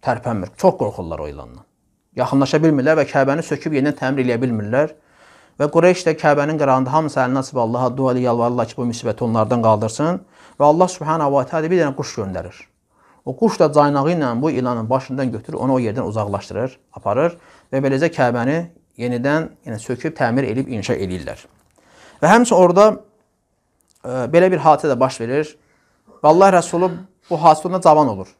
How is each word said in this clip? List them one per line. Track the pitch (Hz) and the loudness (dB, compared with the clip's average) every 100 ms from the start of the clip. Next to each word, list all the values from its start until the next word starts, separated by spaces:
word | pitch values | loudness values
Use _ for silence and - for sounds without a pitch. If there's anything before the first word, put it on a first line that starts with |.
tərpənmir. | - 117 123 113 87 _ | -4 -4 -4 -6 -8 _
Çox | 190 185 | 0 2
qorxurlar | 107 - 87 80 | -6 -6 -10 -10
o | 76 | -10
ilandan. | 71 58 58 _ _ _ _ _ - | -12 -18 -20 _ _ _ _ _ -6
Yaxınlaşa | 123 139 139 156 | -2 0 2 2
bilmirlər | 160 147 131 160 | 2 2 2 2
və | 135 | 2
Kəbəni | 143 135 147 160 | 0 0 0 -4
söküb | 143 - 147 | -6 -4 -2
yenidən | 139 139 | -2 -2
təmir | 131 139 123 | -4 -2 -2
eləyə | 117 | 0
bilmirlər. | 127 113 104 123 151 - _ _ _ _ _ _ | -2 -4 -2 -2 -2 -4 _ _ _ _ _ _
Və | 147 | -2
Qureyş | 160 175 180 170 | 2 4 2 0
də | 160 | 0
Kəbənin | 160 143 143 156 | 2 2 0 0
qırağında | 143 131 131 | 2 2 2
hamısı | 151 156 139 | 0 -2 -2
əlini | 127 135 | -2 -2
açıb | 131 131 | -4 -2
Allaha | 113 120 127 127 | -2 0 -2 -2
dua | 131 | -2
eləyir, | 127 123 | 0 0
yalvarırlar | 120 117 123 113 | 0 0 -2 -4
ki, | - | -4
bu | 120 | -6
müsibəti | 117 117 104 | -6 -6 -4
onlardan | 120 113 110 120 | -2 0 0 2
qaldırsın. | 113 107 110 - 151 185 - _ - _ | 2 2 0 -2 -2 -2 -8 _ -20 _
Və | 143 | 2
Allah | 156 180 | 4 2
Subhanahu | - 151 160 147 139 | -2 -4 -2 0 0
wa | 131 | -2
Ta'ala | 165 156 | -4 -2
bir | 185 | 0
dənə | 151 135 | 0 -4
quş | 143 - | -8 -8
göndərir. | 98 92 80 - - _ _ _ _ _ - | -8 -8 -10 -16 -20 _ _ _ _ _ -12
O | 131 | -2
quş | 226 - | -2 2
da | 160 | 2
caynağı | 147 147 143 139 175 | 4 2 2 0 0
ilə | 139 117 | -2 -2
bu | 151 | -2
ilanın | 131 123 120 110 | -2 -2 -4 -2
başından | 131 127 131 131 | -4 -4 -6 -4
götürür, | 110 - 156 | -6 -10 -6
onu | 127 | -2
o | 131 | 0
yerdən | 117 104 95 | -2 -4 -6
uzaqlaşdırır, | 107 104 101 - 95 127 - _ - | -4 -4 -6 -8 -8 -8 -10 _ -10
aparır | 98 107 165 170 _ _ _ | -4 0 -2 -4 _ _ _
və | 135 | -4
beləcə | 139 135 160 165 | -2 0 -2 0
Kəbəni | 127 120 120 156 170 _ _ _ | 0 0 -2 -4 -6 _ _ _
yenidən, | 120 123 131 151 160 - - | -6 -4 -2 -2 -4 -12 -12
yəni | 110 | -12
söküb, | - 120 160 156 | -8 -8 -8 -4
təmir | 127 120 127 | -2 -2 -2
edib, | 113 135 | -4 -6
inşa | 117 95 123 | -8 -6 -4
eləyirlər. | 95 90 65 - - _ _ _ _ _ - _ | -4 -8 -10 -14 -18 _ _ _ _ _ -20 _
Və | 156 | 4
həmçinin | 220 240 185 | 4 4 4
orada, | 180 175 214 - - _ _ _ _ _ _ _ _ _ | 6 8 6 4 -10 _ _ _ _ _ _ _ _ _
e, | - 127 127 | -8 -6 2
belə | 165 185 | 4 4
bir | 180 | 4
hadisə | 147 147 156 | 4 4 2
də | 123 | 0
baş | 131 - | 0 -2
verir. | 117 135 151 - _ _ _ _ _ _ | -4 -4 -4 -10 _ _ _ _ _ _
Və | 151 | 4
Allah | 165 196 185 | 6 6 4
Rəsulu | 170 170 180 170 - _ _ | 0 -2 -2 -4 -16 _ _
bu | 165 | 0
hadisə | 165 156 180 | 4 4 0
onda | 185 | 0
cavan | 170 151 143 | 4 6 4
olur. | 101 92 | -2 -10